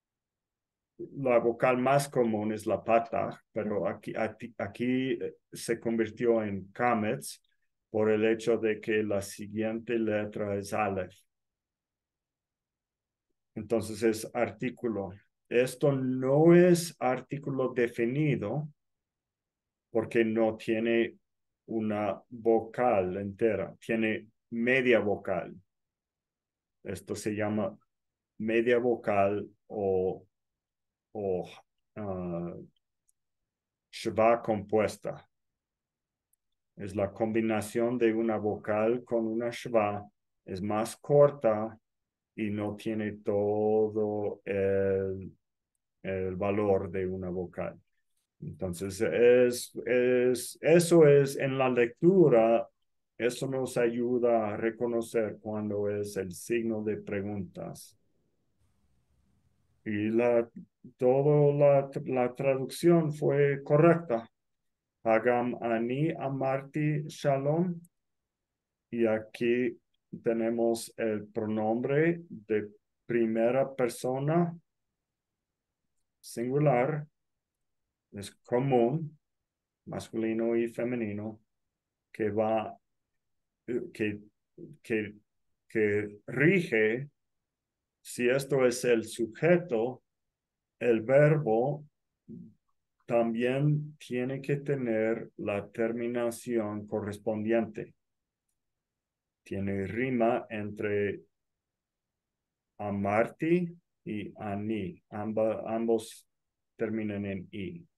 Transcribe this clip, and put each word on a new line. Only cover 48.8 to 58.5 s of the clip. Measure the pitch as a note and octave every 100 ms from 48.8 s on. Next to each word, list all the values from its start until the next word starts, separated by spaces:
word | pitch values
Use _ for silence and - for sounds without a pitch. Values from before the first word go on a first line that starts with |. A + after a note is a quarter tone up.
| G2 F#2
es, | G#2 F2+ A#2+ B2 B2 A#2+ - - -
es, | B2 B2 B2 B2 A#2+ - -
eso | C#3+ E3+ E3+ E3+ D3
es | C#3+ C#3 -
en | C3+ C3+
la | C3
lectura, | B2 A#2+ - E3+ F#3+ D3+ A#2 A2+ A#2 - _ _ _ _ -
eso | A#2 B2 C#3
nos | C3+ B2+ B2+
ayuda | A#2+ A#2+ A#2+ B2 A#2+ A#2 G#2
a | G#2
reconocer | A2+ A2+ A#2+ A#2 A2+ A#2 G#2+ G#2
cuando | A2 G#2+ G#2 G#2 G2+
es | G#2 G2+ G2
el | F#2+
signo | F2 - A#2 A2+ A2
de | G#2+ G#2
preguntas. | G#2 G2+ G2+ G#2 F2 - - - - _ _ _ _ _ _